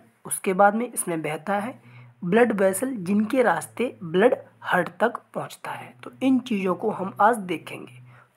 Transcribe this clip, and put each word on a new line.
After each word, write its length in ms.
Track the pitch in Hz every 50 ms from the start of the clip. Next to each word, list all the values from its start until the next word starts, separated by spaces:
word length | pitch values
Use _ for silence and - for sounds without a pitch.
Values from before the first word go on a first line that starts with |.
| - _ _ _ -
उसके 280 | 165 - - - 202
बाद 220 | 185 190 202 202 202
में 180 | 220 247 240
इसमें 300 | - - - 175 165 160
बहता 320 | 151 147 156 160 156 202 196
है, 280 | 208 226 254 - - _ - - - - - _ _ 190
ब्लड 280 | 175 202 226 247 226
वेसल 440 | 214 196 196 190 190 - 254 269 269
जिनके 460 | 202 170 180 202 208 220 214 269 262
रास्ते 560 | 240 196 165 156 147 - - - 233 262 - -
ब्लड 340 | 185 160 165 185 214 254 - - - - _ _
हार्ट 280 | - - - 180 165 175
तक 340 | - - 208 240 - - - _ -
पहुंचता 360 | - 139 - - - - -
है। 240 | - - - - - _ -
तो 80 | - - -
इन 160 | 254 269 262 247
चीज़ों 360 | - - 220 190 185 185 175
को 160 | - - 214
हम 260 | - - 185 190 - -
आज 160 | 202 220 247
देखेंगे। 680 | 214 185 175 165 151 - - - - - - - - - - - - _ _ _